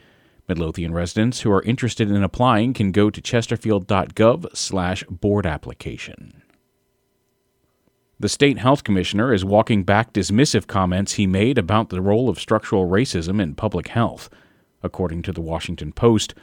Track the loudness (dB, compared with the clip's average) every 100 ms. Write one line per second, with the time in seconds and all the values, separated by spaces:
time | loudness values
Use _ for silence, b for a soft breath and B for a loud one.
0 | b b b b -8 -4 -4 -4 -4 -4
1 | -4 0 0 0 2 2 2 -2 -2 -2
2 | 0 2 0 2 2 4 2 0 0 4
3 | 2 0 -4 -2 -2 -4 0 0 2 0
4 | 0 2 4 4 -4 -8 -6 -2 -2 -4
5 | -8 -4 0 0 0 -4 -10 -12 -12 -12
6 | -14 -18 -20 -20 _ _ _ _ _ _
7 | _ _ _ _ _ _ _ _ _ _
8 | _ _ -6 2 2 2 2 2 2 0
9 | 0 -2 0 0 4 2 4 0 2 2
10 | 2 -2 0 2 2 2 0 -2 0 0
11 | -2 0 0 2 2 2 2 0 0 -2
12 | 2 2 2 -2 -2 -2 0 0 2 2
13 | 0 -2 -2 -2 -2 -2 -4 -4 -4 -2
14 | -2 -4 -18 b b b b _ -10 -6
15 | -6 -4 -6 -8 -6 -6 -6 -8 -10 2
16 | 4 4 0 -10